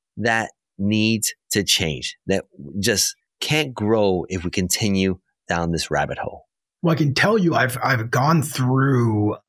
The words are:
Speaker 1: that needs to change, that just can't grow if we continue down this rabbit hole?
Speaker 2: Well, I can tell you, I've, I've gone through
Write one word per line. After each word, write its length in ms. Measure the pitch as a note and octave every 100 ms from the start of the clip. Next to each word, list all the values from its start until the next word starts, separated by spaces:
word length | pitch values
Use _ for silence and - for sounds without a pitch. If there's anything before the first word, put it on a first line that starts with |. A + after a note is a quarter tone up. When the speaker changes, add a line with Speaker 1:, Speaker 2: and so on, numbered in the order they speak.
| _ -
Speaker 1:
that 340 | A2+ A2+ G#2+ - _ -
needs 560 | G2+ G#2+ A2 A2 - - -
to 120 | G#2+
change, 520 | F#2 - E2 C2 - - -
that 180 | F#2+ - - C#2 F#2
just 360 | G2 G2 - - _ _
can't 340 | - D3+ C#3+
grow 500 | A#2 G#2+ A2+ G2+ F2+ -
if 160 | F#2
we 60 | F2
continue 680 | G2 F2+ - G#2+ F#2+ F#2+ F#2 _ _ -
down 240 | F2 E2+
this 180 | E2 -
rabbit 280 | D2 C#2+ -
hole? 280 | - - - _ _ _
Speaker 2:
Well, 100 | E3+
I 40 | D#3+
can 180 | D3
tell 220 | - F3+ A3
you, 160 | E3+
I've, 240 | B2 B2+ -
I've 280 | B2 B2+ G#2+
gone 320 | B2 C#3+ E3
through 960 | - - B2+ C3 C#3 B2+ A#2 G#2+ G#2 -